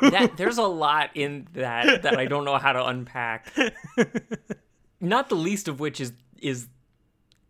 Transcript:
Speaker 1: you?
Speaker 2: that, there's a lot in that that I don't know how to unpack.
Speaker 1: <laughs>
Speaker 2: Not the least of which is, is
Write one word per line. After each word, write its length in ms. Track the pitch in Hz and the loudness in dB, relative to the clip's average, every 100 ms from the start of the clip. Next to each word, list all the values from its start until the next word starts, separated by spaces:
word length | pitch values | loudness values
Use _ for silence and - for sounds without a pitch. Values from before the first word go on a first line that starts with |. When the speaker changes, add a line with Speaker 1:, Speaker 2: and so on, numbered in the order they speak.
| 285 | 8
Speaker 1:
you? 60 | |
Speaker 2:
that, 260 | 185 240 - | 6 2 2
there's 200 | 202 233 | -2 2
a 60 | |
lot 480 | 208 165 151 151 143 | 0 2 2 2 0
in 340 | 160 143 143 - | -2 -4 -6 -12
that 480 | - 127 117 123 - | -6 -4 0 2 2
that 140 | 147 135 | 2 0
I 80 | 131 | 0
don't 180 | 143 143 | -2 0
know 120 | 139 | 2
how 160 | 139 | 2
to 120 | 127 127 | 2 0
unpack. 680 | 127 123 127 117 113 - - 240 - - - - 233 - | -4 -8 -6 -6 -6 -6 -2 -2 -2 -6 0 0 -2 -8
Speaker 1:
<laughs> 720 | 226 - 196 _ _ _ - | -14 -12 -16 _ _ _ -6
Speaker 2:
Not 280 | 175 233 269 | 0 0 2
the 60 | 190 | 0
least 320 | 165 202 170 | 0 -2 -6
of 120 | 135 | -6
which 200 | 151 147 | -6 -6
is, 120 | 127 120 _ - | -8 -10 _ -8
is 280 | 147 123 120 _ _ _ _ _ _ _ | -6 -6 -10 _ _ _ _ _ _ _